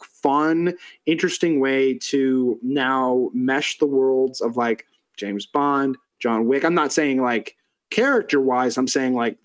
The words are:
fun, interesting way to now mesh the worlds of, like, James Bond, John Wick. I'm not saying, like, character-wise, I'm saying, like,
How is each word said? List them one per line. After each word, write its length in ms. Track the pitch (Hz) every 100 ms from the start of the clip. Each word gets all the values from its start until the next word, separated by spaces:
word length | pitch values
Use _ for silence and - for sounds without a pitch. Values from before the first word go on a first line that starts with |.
fun, 760 | - _ 143 139 156 165 175 180 - - -
interesting 540 | 160 180 - 170 147
way 380 | 135 135 135 120
to 600 | - 139 135 131 123 113
now 680 | 123 139 131 135 127 127 127
mesh 460 | 123 127 135 147 -
the 80 | 147
worlds 520 | 135 131 131 131 127
of, 160 | 120 123
like, 300 | 117 113 - _ _ -
James 300 | 101 101 101
Bond, 500 | 147 143 139 139 127 _ _
John 280 | 120 113 113
Wick. 180 | 139 165
I'm 100 | 170
not 160 | 151
saying, 300 | - 147 131
like, 340 | 127 117 - - _ _ _
character-wise, 840 | - 262 254 202 143 131 127 127 120
I'm 100 | 127
saying, 260 | 139 131
like, 240 | 123 117 -